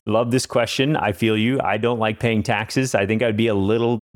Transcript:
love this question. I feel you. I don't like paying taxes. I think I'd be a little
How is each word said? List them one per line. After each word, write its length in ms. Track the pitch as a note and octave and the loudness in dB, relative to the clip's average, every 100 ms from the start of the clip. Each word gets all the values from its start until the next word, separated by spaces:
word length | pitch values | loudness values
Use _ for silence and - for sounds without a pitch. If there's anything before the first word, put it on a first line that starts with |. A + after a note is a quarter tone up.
| - | -2
love 260 | A2 A#2+ | 0 2
this 140 | B2+ - | 0 0
question. 500 | B2+ A#2 - C3+ D#3 | -2 0 0 0 0
I 160 | G#2 | -2
feel 240 | G2 A2+ G#2+ | 0 0 2
you. 240 | A2+ C3+ | 0 0
I 160 | F#2 G#2+ | 0 0
don't 240 | A#2 A#2+ | -2 0
like 180 | A2 G#2 | -2 -2
paying 240 | A#2 A2 | 0 0
taxes. 540 | G#2 G#2 G#2+ - C3 G2+ | 0 -2 -2 -2 0 0
I 100 | G2 | 0
think 160 | A2 | 0
I'd 140 | A#2+ G#2+ | 0 0
be 100 | A2+ | 0
a 80 | |
little 460 | G2+ G2 A#2 A#2 A#2 - | 2 2 2 0 -2 -4